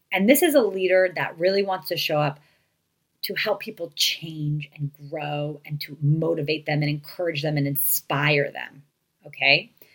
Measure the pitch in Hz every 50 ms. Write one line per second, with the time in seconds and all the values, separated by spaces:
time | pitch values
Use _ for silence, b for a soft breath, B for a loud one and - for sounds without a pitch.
0 | _ - - 185 196 214 294 285 359 330 285 285 226 196 190 190 185 180 185 185
1 | 185 180 170 165 139 - - 160 170 185 196 202 202 196 185 185 - - 180 156
2 | - - 156 147 147 143 143 - _ _ _ _ _ _ _ _ _ _ _ _
3 | _ _ _ - - - 196 - - 214 202 202 - 220 214 - 170 165 - -
4 | - - - - 165 165 160 156 151 147 151 151 147 - _ 156 147 143 - 147
5 | 147 143 156 156 147 147 147 147 147 147 151 143 - 151 151 147 - - 143 -
6 | 147 143 151 160 160 165 170 160 147 143 160 151 - - 147 147 151 147 151 151
7 | 147 - - - 180 170 160 143 147 156 151 143 139 139 143 - - - - -
8 | - - 156 139 143 147 151 143 - - - - - - - - - _ _ _
9 | _ _ _ _ _ 147 - - 135 139 143 165 208 - _ _ b b b